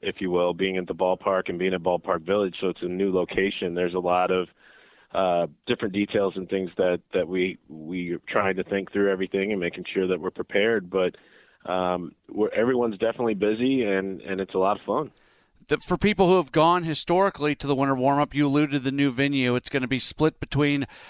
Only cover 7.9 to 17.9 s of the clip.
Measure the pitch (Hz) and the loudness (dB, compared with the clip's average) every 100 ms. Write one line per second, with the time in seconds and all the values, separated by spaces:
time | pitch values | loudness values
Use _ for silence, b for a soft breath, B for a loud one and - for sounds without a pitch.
7.9 | 90 87 85 - 110 98 95 - 98 92 | -6 -6 -6 -4 -2 0 -2 -2 -4 -2
8.9 | 101 101 95 95 98 98 101 85 - 87 | 0 2 0 -2 -2 -2 -2 -4 -6 -6
9.9 | 98 92 90 90 - - 101 110 110 87 | -2 0 0 -4 -8 -4 0 2 0 -2
10.9 | 95 90 - b b b b 92 92 90 | 0 0 -2 b b b b -6 -2 0
11.9 | 90 85 - - 101 107 104 120 127 120 | -2 -6 -14 -8 -2 0 2 2 2 0
12.9 | 95 113 123 117 98 104 110 127 131 107 | 0 -2 0 -2 0 0 0 0 2 2
13.9 | 95 95 95 - 95 95 95 95 92 - | 0 -2 -6 -8 -6 -2 0 2 0 -2
14.9 | 123 135 _ b b b b - 147 - | -4 -4 _ b b b b -4 -2 -2
15.9 | 180 208 196 175 185 135 160 160 180 165 | 0 2 4 6 6 4 4 4 4 0
16.9 | 147 - 175 196 - 147 143 139 131 139 | -4 0 2 2 0 -4 -2 0 0 2